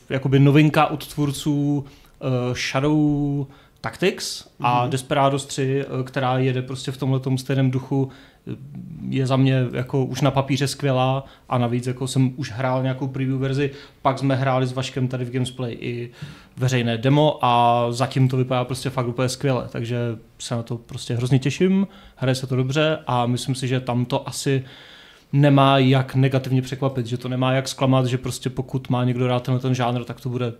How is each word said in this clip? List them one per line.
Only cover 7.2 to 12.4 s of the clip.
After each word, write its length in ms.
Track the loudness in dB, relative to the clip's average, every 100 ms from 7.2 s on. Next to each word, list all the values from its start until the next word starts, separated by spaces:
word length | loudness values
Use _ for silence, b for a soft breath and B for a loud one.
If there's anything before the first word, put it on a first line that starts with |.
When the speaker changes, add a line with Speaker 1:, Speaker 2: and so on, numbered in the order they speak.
| 0 -4
Speaker 1:
stejném 340 | 0 2 2
duchu, 380 | 0 -2 -2 -2 B B B -14
eh, 40 | -12 -12 -16 -14 -12 -6
je 180 | -2 0
za 80 | 2
mě 300 | 4 4 0
jako 320 | -2 -4 -2 -2
už 160 | 0
na 100 | 0
papíře 360 | 2 0 0 -2
skvělá 560 | -2 -2 2 0 0 -6 B _
a 80 | -2
navíc 300 | 0 0 -2
jako 200 | -4 -2
jsem 260 | 0 0
už 160 | 0